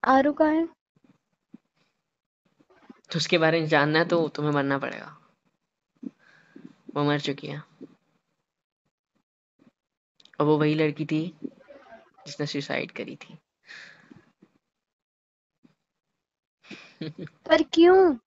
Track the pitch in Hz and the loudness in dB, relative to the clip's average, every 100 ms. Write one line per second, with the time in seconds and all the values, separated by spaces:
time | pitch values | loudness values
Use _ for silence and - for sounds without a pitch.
0 | - 269 277 285 311 311 330 _ _ _ | 4 4 4 2 2 2 -2 _ _ _
1 | _ _ _ _ _ - _ _ _ _ | _ _ _ _ _ -20 _ _ _ _
2 | _ _ _ _ _ _ _ _ _ - | _ _ _ _ _ _ _ _ _ -20
3 | _ 170 - 175 160 165 156 151 147 156 | _ -8 -2 2 2 2 2 2 2 2
4 | 170 170 156 - 147 147 139 139 127 - | 2 0 -2 -4 -2 -2 -2 -4 -6 -12
5 | - - _ _ _ _ _ _ _ _ | -18 -20 _ _ _ _ _ _ _ _
6 | - _ _ _ _ - - _ - 147 | -18 _ _ _ _ -20 -20 _ -12 -4
7 | 147 147 143 139 147 143 - _ - _ | -2 -2 -4 -10 -12 -14 -16 _ -20 _
8 | _ _ _ _ _ _ _ _ _ _ | _ _ _ _ _ _ _ _ _ _
9 | _ _ _ _ _ _ _ _ _ _ | _ _ _ _ _ _ _ _ _ _
10 | _ _ - - 151 151 151 156 156 147 | _ _ -20 -4 0 2 2 0 -2 -4
11 | 147 156 170 - - _ - - - - | -6 -4 -6 -10 -16 _ -20 -20 -20 -20
12 | _ _ - - 147 143 143 135 135 - | _ _ -20 -12 -8 -8 -6 -8 -8 -12
13 | - - - 160 _ _ _ - - - | -14 -16 -20 -20 _ _ _ -20 -20 -20
14 | _ - _ _ _ _ _ _ _ _ | _ -20 _ _ _ _ _ _ _ _
15 | _ _ _ _ _ _ _ _ _ _ | _ _ _ _ _ _ _ _ _ _
16 | _ _ _ _ _ _ - - - _ | _ _ _ _ _ _ -20 -20 -20 _
17 | 156 - 165 _ - 320 311 - 339 370 | -16 -14 -20 _ 2 2 2 6 8 8
18 | 370 247 | 6 2